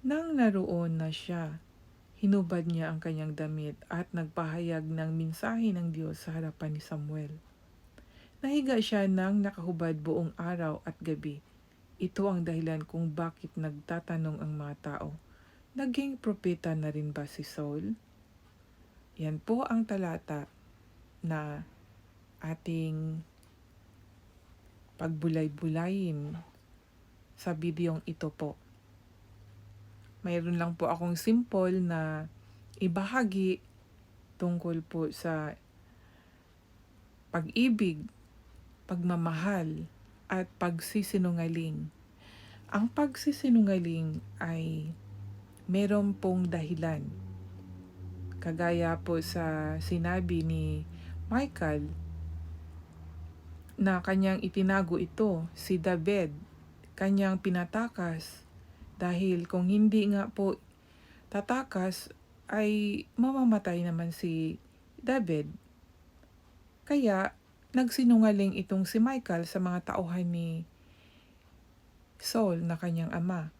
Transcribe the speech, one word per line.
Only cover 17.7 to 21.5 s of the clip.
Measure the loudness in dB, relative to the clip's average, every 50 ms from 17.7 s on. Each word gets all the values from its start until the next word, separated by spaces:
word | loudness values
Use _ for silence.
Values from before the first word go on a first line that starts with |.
| -4 -4 -4 -4 -6 -6 -8 -20 -20 -20 -20 -20 -20 -20 -20 -20 -20 -20 -20 -20 -20 -20 -20 -20 -20 -20 -20 -20 -10 -6
Yan | -4 -4 -4 -4
po | 0 0 0 0 2
ang | 2 2 0
talata | 2 0 0 -2 -2 -2 -4 -6 -6 -6 -6 -6 -6 -10 -16 -20 -20 -20 -20 -20 -20 -20 -20 -20 -20 -20 -18 -8
na | -4 -2 -2 -2 -4 -6